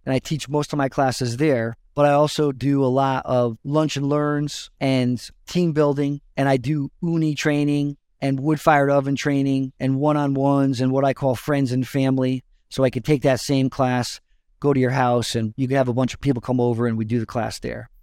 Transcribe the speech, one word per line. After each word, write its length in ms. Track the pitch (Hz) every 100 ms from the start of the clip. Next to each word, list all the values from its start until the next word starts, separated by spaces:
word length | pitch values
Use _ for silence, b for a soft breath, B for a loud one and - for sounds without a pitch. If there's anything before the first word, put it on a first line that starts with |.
| -
and 80 |
I 60 | 131
teach 280 | - 151 131
most 240 | 147 143
of 60 | 151
my 100 | 135
classes 500 | - 131 - 123 120
there. 380 | 156 123 113 - _ 147
But 100 | 147
I 60 |
also 400 | 143 151 - 147
do 320 | 127 139 139
a 40 | 131
lot 380 | 131 135 131 -
of 320 | 127 120 113
lunch 340 | 143 151 156 139
and 100 | 139
learns 600 | 147 147 147 147 - - _
and 400 | 135 131 123 120 - - -
team 260 | 180 170
building, 480 | 151 147 143 143 143 - -
and 100 | 139
I 100 | 135
do 340 | 123 151 139 -
uni 320 | 175 165 156
training 640 | 143 151 147 147 143 143 139 _ _
and 180 | 139 135
wood-fired 520 | 147 156 165 147 139
oven 240 | 143 139 139
training 580 | 147 139 139 135 135 -
and 200 | 135 135
one-on-ones 800 | 151 147 143 135 139 139 135 123
and 120 | 131
what 120 | 135
I 100 | 139
call 220 | - 139 117
friends 360 | - 139 131
and 160 | 127 123
family. 560 | 139 135 131 127 131 - _ _
So 140 | -
I 80 | 131
could 120 | 123
take 200 | 151 143
that 160 | 139 127
same 300 | - 135 131
class, 520 | - 127 123 117 - _ _ _ _
go 140 | 143
to 60 | 135
your 120 | 127
house, 440 | 135 123 120 - 117
and 180 | 110 131
you 100 | 127
can 100 | 139
have 100 | 127
a 60 |
bunch 200 | 120 127
of 80 | -
people 200 | 143 123
come 180 | - 127
over 260 | 120 117 120
and 120 | 113
we 80 | 107
do 140 | 120
the 60 | 110
class 340 | 123 110 -
there. 300 | 123 120 - -